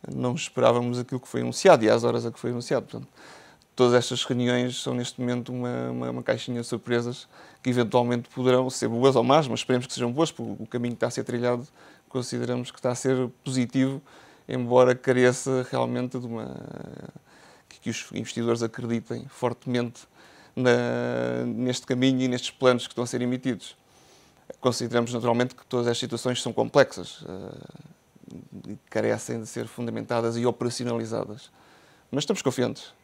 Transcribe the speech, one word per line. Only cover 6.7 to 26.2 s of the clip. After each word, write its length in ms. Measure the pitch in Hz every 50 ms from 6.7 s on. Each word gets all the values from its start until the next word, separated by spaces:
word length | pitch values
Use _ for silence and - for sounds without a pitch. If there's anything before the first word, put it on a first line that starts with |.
| 123 113 - 120 120 120 120 120 123 - - _ - - - - - _
que 80 | - 127
eventualmente 600 | 123 123 120 104 - 123 120 120 123 120 117 -
poderão 400 | - 135 123 127 123 127 131 127
ser 200 | - - 117 117
boas 260 | 113 117 127 135 127
ou 80 | 123 117
más, 240 | 123 135 156 156
mas 140 | 127 113 113
esperemos 260 | - - 131 123 127
que 60 | - -
sejam 180 | - 123 120
boas, 200 | 120 143 165 156
porque 300 | - - 120 110 101 -
o 60 | 110
caminho 260 | - - 123 120 120 117
que 40 |
está 100 | - -
a 40 | 120
ser 120 | 120 - 110
trilhado 420 | - 120 120 120 123 123 120 123 - _ - - - - _ _ _
consideramos 600 | - 131 123 - - 120 120 120 123 123 123 -
que 80 | -
está 140 | - - 127
a 40 | 120
ser 340 | - - 135 131 127 127 120 - _ _
positivo, 580 | 143 131 131 123 117 - 135 131 135 135 135 - - - - - - - _ _
embora 460 | - 127 127 123 117 123 123 127 127 127
careça 720 | 123 - 131 127 123 123 127 123 127 - 135 131 127 123 -
realmente 480 | - 123 123 120 123 123 127 123 - 127
de 80 | 123
uma, 260 | 120 117 113 113 131 64 - - - - - - - - - - - - - _ - - - - - - - _ _
que, 100 | - -
que 100 | - -
os 220 | 113 - - - -
investidores 480 | - 113 113 - 117 117 117 117 117
acreditem 640 | 117 113 - - 123 117 117 113 - - 120 117 123 135
fortemente 720 | - - - 120 117 _ - 131 123 123 120 117 - - - _ _ - - - - - - - _
na, 920 | - 127 123 120 120 120 120 120 120 120 123 123 123 120 123 123 123 123
neste 380 | 120 113 107 127 127 123 - -
caminho 340 | - 131 123 127 135 131 127
e 60 | 127
nestes 240 | 127 123 120 - -
planos 340 | - _ 135 127 123 120 -
que 60 | -
estão 140 | - - 123
a 20 |
ser 140 | 117 - 120
emitidos. 540 | 123 123 127 127 127 131 120 92 - - - _ _ _ _ _ _ - - - _ _ _ _ _ _ - _
Consideramos 540 | - 127 117 - 123 117 113 120 117 117 123
naturalmente 420 | 117 110 120 117 120 123 127 -
que 100 | - -
todas 220 | _ - 123 120
as 100 | 120 117
situações 440 | - - 107 117 117